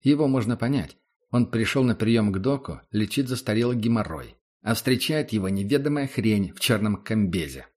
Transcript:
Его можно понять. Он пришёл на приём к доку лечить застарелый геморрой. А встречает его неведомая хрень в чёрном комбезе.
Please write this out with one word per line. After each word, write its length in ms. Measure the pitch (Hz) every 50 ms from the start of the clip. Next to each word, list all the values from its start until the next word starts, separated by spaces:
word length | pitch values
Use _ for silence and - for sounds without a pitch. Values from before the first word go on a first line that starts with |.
Его 260 | _ 135 147 147 156 139
можно 280 | 131 131 110 113 120
понять. 420 | 117 117 120 143 131 82 - - _ _ _ _ _ _ _
Он 200 | - 123 120 117
пришёл 320 | - 113 113 - - 139
на 120 | 131 123 110
приём 360 | - 110 110 117 113 107 104
к 80 | 95 98
доку 440 | 95 131 143 135 135 - 73 - - _
лечить 380 | - 107 107 104 - 139 139 123
застарелый 480 | 127 120 - - 107 110 120 120 123
геморрой. 600 | 117 107 117 117 110 101 - 80 73 62 57 - _ _ _ _ _
А 120 | - 107 113
встречает 580 | - - 131 127 117 - - 156 156 147 -
его 160 | 110 107 95 95
неведомая 580 | 98 98 98 101 139 139 139 151 147 147 139
хрень 460 | 131 - - 104 113 107 101 98 92
в 80 | - -
чёрном 420 | - - 120 101 107 107 101 -
комбезе. 640 | - - 113 110 104 92 82 90 78 69 65 69 - _ _